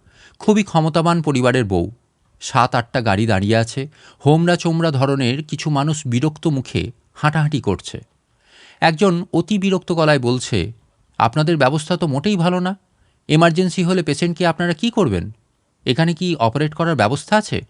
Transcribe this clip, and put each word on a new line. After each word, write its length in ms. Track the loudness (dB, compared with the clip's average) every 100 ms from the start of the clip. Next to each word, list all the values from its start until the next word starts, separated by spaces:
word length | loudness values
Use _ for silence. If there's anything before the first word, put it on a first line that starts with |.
| _ _ -20 -6
খুবই 240 | 2 2
ক্ষমতাবান 600 | 2 0 2 2 2 0
পরিবারের 420 | 0 2 2 2
বউ। 260 | 2 -2 -2 -8 _ _ _ -18
সাত 340 | -2 0 2
আটটা 260 | 0 -2 -2
গাড়ি 260 | 0 2 2
দাঁড়িয়ে 300 | 0 2 0
আছে, 320 | 0 -6 -10 _ -20 -2 2
হোমরা 300 | 4 2 0
চোমরা 340 | 0 0 0
ধরনের 540 | 0 0 0 0 -2
কিছু 260 | -6 -6 -2
মানুষ 320 | -2 -2 -4 -2
বিরক্ত 400 | -2 -2 -2 -4
মুখে 440 | -4 -4 -6 -6 -10 _
হাঁটাহাঁটি 460 | -4 -2 0 -2 -2
করছে। 400 | -2 -4 -6 -16 -18 _ _ _ _ _ -16 -2
একজন 460 | 0 2 0 0 -2
অতি 260 | -4 -2 -2
বিরক্ত 340 | 0 -2 -2
গলায় 260 | 0 2 2
বলছে, 540 | 0 -2 -2 -4 -4 -10 _ _ _ 0
"আপনাদের 380 | 0 2 0 2
ব্যবস্থা 400 | 2 0 -4 -4
তো 100 | -2
মোটেই 300 | -2 -2 0
ভালো 240 | 0 0
না। 180 | -4 -6 _ _ _ _ 0
এমার্জেন্সি 560 | 4 4 4 -2 0
হলে 180 | -2 0
পেশেন্টকে 440 | -2 -2 -2 0 -2
আপনারা 280 | 0 -2
কী 160 | -2 -2
করবেন? 400 | 0 0 0 -6 -14 _ _ _ _ -4
এখানে 280 | 0 0
কি 220 | 0 -4 0
অপারেট 380 | 0 0 -4
করার 220 | -2 -2 2
ব্যবস্থা 400 | 2 0 0 0
আছে?" 240 | 0 -6